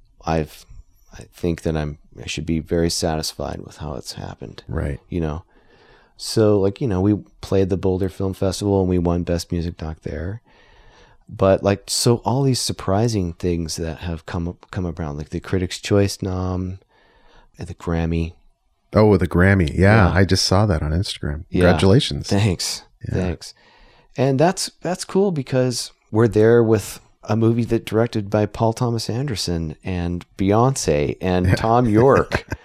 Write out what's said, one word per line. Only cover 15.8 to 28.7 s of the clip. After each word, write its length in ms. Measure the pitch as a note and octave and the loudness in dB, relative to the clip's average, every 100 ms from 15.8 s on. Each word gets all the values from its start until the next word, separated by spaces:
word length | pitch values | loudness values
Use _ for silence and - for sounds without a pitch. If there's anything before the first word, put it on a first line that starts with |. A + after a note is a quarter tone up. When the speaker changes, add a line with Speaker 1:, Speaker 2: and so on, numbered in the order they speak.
| - G2+ G2+ - | 0 2 2 -2
Speaker 1:
nom 580 | G2+ F#2 F#2 F#2 F#2 F#2+ _ _ _ _ _ _ _ - | -6 -4 -4 -4 -6 -10 _ _ _ _ _ _ _ -16
and 100 | F2+ | -16
the 40 | |
Grammy. 600 | - - E2 E2 E2 E2 - _ _ _ _ _ | -10 -4 -2 -2 -2 -4 -8 _ _ _ _ _
Speaker 2:
Oh, 120 | G#2 G#2+ | 4 6
with 140 | F#2+ | 6
the 80 | F2+ | 4
Grammy. 400 | E2+ F#2+ G2 D#2 | 4 6 4 2
Yeah, 400 | D2+ F#2+ A2 F2 | 4 6 6 6
Speaker 1:
Yeah. 20 | |
Speaker 2:
I 120 | E2 F2+ | 4 2
just 180 | F#2 | 2
saw 220 | - F#2+ G#2+ | 2 2 2
that 160 | D#2 | 0
on 80 | D2+ | 0
Instagram. 540 | D#2+ G2+ - D2 D2 - | -2 -4 -6 -8 -8 -4
Speaker 1:
Yeah. 120 | F2+ | 2
Speaker 2:
Congratulations. 680 | F2+ D#2 F#2+ A#2 - C#2+ - | 4 6 6 4 2 -4 -2
Speaker 1:
Thanks. 560 | G2+ G#2+ E2 - - - _ - | 0 0 0 -6 -10 -14 _ -6
Speaker 2:
Yeah. 60 | F#2+ | -4
Speaker 1:
Thanks. 320 | F#2 D#2 - - _ _ _ _ _ - | -4 -6 -12 -20 _ _ _ _ _ -2
And 200 | C3 C3+ | 0 2
that's, 300 | E3 F#3+ - - | 2 0 -8 -8
that's 240 | D#3+ F3+ - | -8 -8 -4
cool 260 | F#3+ G3+ | 0 0
because 600 | D#3 B2+ C3 B2+ A#2 - _ _ | -2 -2 0 0 -2 -8 _ _
we're 160 | G#2+ A#2 | 2 4
there 340 | G#2 A2 A#2+ | 6 6 6
with 380 | A2+ A2 - - _ _ | 6 2 0 -12 _ _
a 140 | - A2 | -4 2
movie 260 | A2+ A#2 | 2 2
that 220 | A2+ A2+ - | 0 -2 0
directed 440 | G#2+ A#2 A2 G2 | 0 0 -2 -2
by 160 | G#2+ G#2 | 0 0
Paul 280 | - A2+ | 0 -2